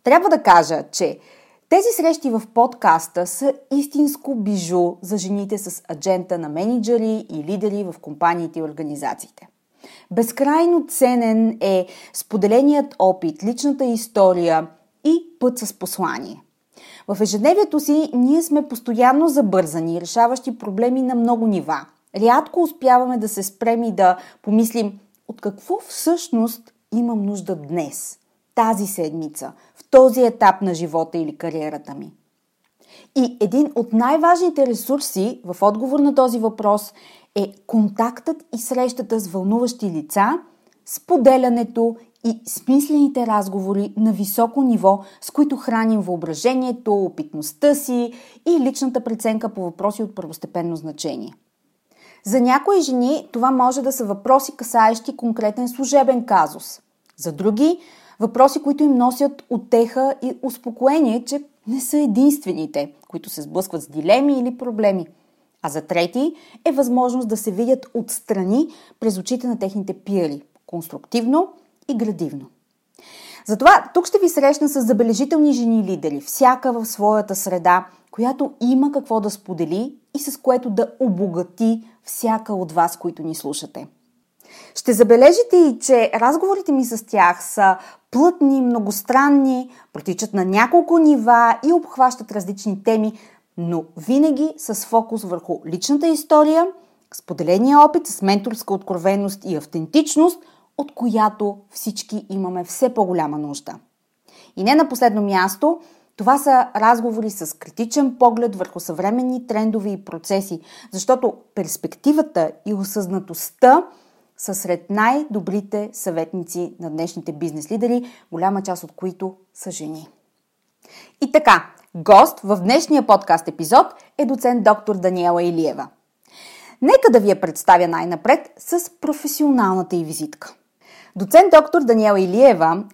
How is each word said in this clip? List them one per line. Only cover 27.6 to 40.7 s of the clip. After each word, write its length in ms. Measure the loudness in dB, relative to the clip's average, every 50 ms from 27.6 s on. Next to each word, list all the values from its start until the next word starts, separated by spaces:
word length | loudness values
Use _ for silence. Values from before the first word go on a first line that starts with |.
| -8 -8 -6 -6 -6 -6 -10 -14 -14 -16 -16 _ _ _ _ _ _ _ _
тази 320 | 0 0 0 0 -2 -4 -6
седмица, 640 | -6 -6 -6 -6 -6 -8 -10 -10 -10 -14 -16 -16 -16 _ _ _ _
в 80 | -20 _ _
този 300 | 6 8 8 8 6 4
етап 400 | 2 0 2 4 4 4 4 4
на 120 | 0 -4 -4
живота 440 | -4 -6 -4 -4 -4 -4 -4 -4 -6
или 200 | -6 -6 -8 -10
кариерата 560 | -10 -8 -8 -8 -8 -8 -8 -10 -14 -14 -16
ми. 200 | -16 -16 -18 -20 _ _ _ _ _ _ _ _ _ _ _ _ _ _ _ _ -20 _ _ _
И 220 | 0 0 0 0 -2
един 320 | -4 0 0 0 0 0 -2
от 180 | -4 -4 0 0
най-важните 760 | 2 2 2 2 2 4 4 4 4 2 0 2 2 0 0
ресурси 760 | 0 -2 -4 -4 -4 -4 -4 -6 -4 -4 -4 -4 -4 -8 -10
в 120 | -12 -4 0
отговор 380 | 2 2 2 0 -2 -2 0 2
на 160 | 2 2 4
този 240 | 4 2 2 0 -2
въпрос 540 | -2 -4 -4 -2 0 0 0 0 -2 -8 -18 _ -20 -20 -20 _ _ _ _
е 180 | -4 -4 -4 -8 _ _ -2
контактът 800 | 0 0 0 0 0 -2 -4 -4 -6 -6 -8 -8 -8 -8 -10 _ -12
и 20 | -12
срещата 640 | -8 -6 -4 -2 -2 -2 -4 -8 -6 -6 -6 -6
с 80 | -6 -6
вълнуващи 600 | -8 -6 -2 -2 0 0 0 -2 -4 -6 -6 -6
лица, 500 | -6 -6 -8 -4 -2 0 0 0 0 -4 -6 _ _ _ _ _